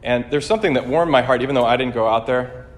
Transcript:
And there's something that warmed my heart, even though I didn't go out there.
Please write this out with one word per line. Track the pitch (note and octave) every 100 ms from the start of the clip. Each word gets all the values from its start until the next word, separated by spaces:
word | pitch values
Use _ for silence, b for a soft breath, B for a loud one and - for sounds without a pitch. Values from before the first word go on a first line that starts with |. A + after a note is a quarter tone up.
And | - A#2+ B2
there's | C#3+ C#3+
something | A3 G#3
that | B2+ B2
warmed | D3+ E3+
my | C#3
heart, | B2 B2+
even | C3 C#3
though | A#2+
I | B2+
didn't | B2+
go | A#2 A2
out | A2+ A2+
there. | B2+ B2 - -